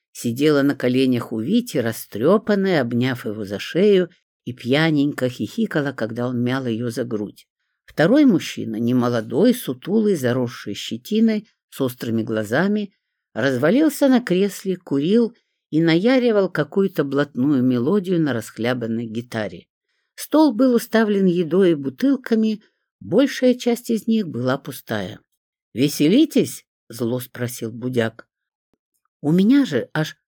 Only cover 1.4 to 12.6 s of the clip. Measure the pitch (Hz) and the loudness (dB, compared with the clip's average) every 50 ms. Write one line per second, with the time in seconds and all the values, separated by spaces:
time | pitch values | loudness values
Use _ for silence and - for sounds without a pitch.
1.4 | 110 143 214 240 240 - - 143 113 117 110 - - - - 101 117 160 202 220 | -2 0 0 0 0 -2 -2 -2 -2 -2 -4 -6 -10 -12 -6 -2 2 2 2 2
2.4 | - - 208 196 190 190 180 147 123 117 123 120 123 131 127 123 - 113 104 110 | 2 0 0 0 0 2 2 0 0 0 0 0 0 0 -2 -4 -6 -8 -8 -8
3.4 | 104 92 101 95 - - - 160 202 214 196 185 175 165 - _ _ _ _ _ | -8 -8 -8 -8 -8 -4 0 2 4 4 4 4 2 0 -4 _ _ _ _ _
4.4 | _ 127 123 - - 117 135 151 160 165 156 143 139 147 - - 127 127 123 - | _ -14 -12 -8 -2 0 2 2 2 2 2 2 0 0 -2 -2 -4 -4 -4 -4
5.4 | 113 - - 226 226 - - 160 139 143 131 - 117 110 113 120 120 127 127 120 | -8 -6 -4 -4 -4 -2 -2 -2 -4 -4 -4 -4 -6 -6 -4 -4 -6 -4 -2 -2
6.4 | 123 123 127 135 131 120 113 110 123 120 117 135 120 123 117 104 104 - - - | -2 -2 -2 -2 -4 -4 -4 -4 -4 -6 -6 -6 -6 -4 -4 -6 -6 -8 -12 -16
7.4 | - _ _ _ _ _ _ _ _ - - - 151 180 254 302 294 262 190 156 | -20 _ _ _ _ _ _ _ _ -8 -2 0 2 4 4 6 6 6 4 4
8.4 | - - - 113 110 113 110 107 117 117 127 127 120 123 120 117 107 113 113 139 | 0 -4 -8 -8 -8 -6 -6 -4 -2 0 0 2 2 0 0 -2 -2 -2 0 2
9.4 | 196 254 240 247 - - 127 127 - 165 202 226 208 208 190 143 127 120 123 127 | 2 2 2 0 -2 -8 -8 -8 -6 -2 -2 0 2 0 0 0 0 0 0 0
10.4 | 123 117 - - - 107 98 - - - 117 113 - - 208 220 226 220 220 214 | -2 -4 -6 -10 -12 -12 -10 -10 -10 -10 -10 -12 -8 -4 0 2 2 2 2 0
11.4 | 214 _ _ _ _ _ - - 135 123 123 - 143 120 113 113 110 110 110 110 | -4 _ _ _ _ _ -6 -4 -4 -4 -4 -6 -6 -4 -2 -2 -2 -2 -4 -4
12.4 | 107 101 117 143 | -2 -2 0 0